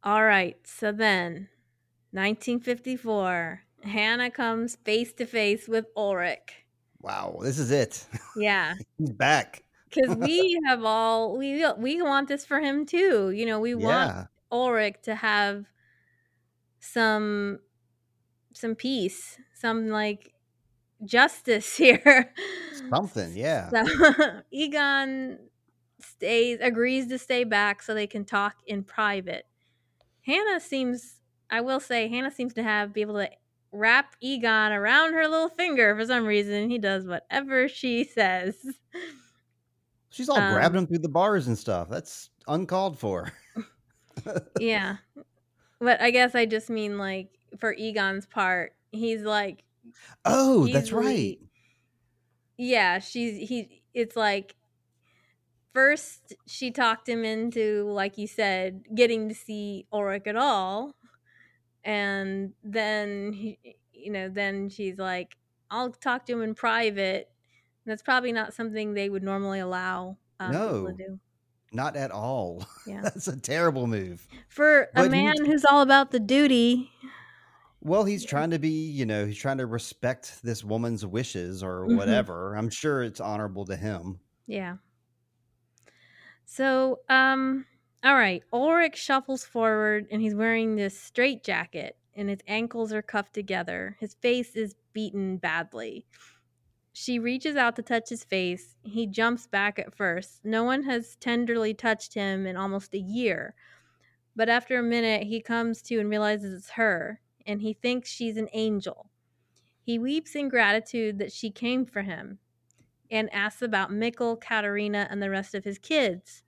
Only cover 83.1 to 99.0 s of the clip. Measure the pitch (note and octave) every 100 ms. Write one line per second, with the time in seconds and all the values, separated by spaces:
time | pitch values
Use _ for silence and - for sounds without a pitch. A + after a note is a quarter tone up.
83.1 | - F#2+ G#2+ G#2+ F#2+ G2 F#2 G#2+ F#2+ F2
84.1 | F2+ _ _ - G3 F#3 F3+ _ _ _
85.1 | _ _ _ _ _ _ _ _ _ _
86.1 | - - - - - C4+ C4 C4 B3+ -
87.1 | C4 C4 C4 C4 C4+ C4 _ _ _ B3+
88.1 | C#4 G#3+ F3+ _ A#3+ C#4+ E4 E4 - -
89.1 | C4+ C4 C4 - A#3 A3+ G#3+ G#3+ G#3 G#3
90.1 | G#3+ A3 G#3 A3+ A3+ A3+ G#3+ G3 G3 -
91.1 | - B3+ A#3+ - F3 E3+ E3 - - _
92.1 | - G3+ G3 - G#3+ A#3 A#3 A3 G#3+ G#3
93.1 | G#3+ G3+ - G3 F#3 F3 F3+ F#3+ G3+ G#3+
94.1 | - B3 B3 A#3+ - A3 G3 _ - G#3+
95.1 | G3+ F#3+ F#3 E3+ D#3+ E3+ - - - -
96.1 | _ - _ _ _ _ _ _ - -
97.1 | B3 A#3 B3+ D#4 C#4+ A#3+ A#3+ A#3 A#3 A3+
98.1 | A#3 - F#3+ F#3 F3+ - _ - G#3+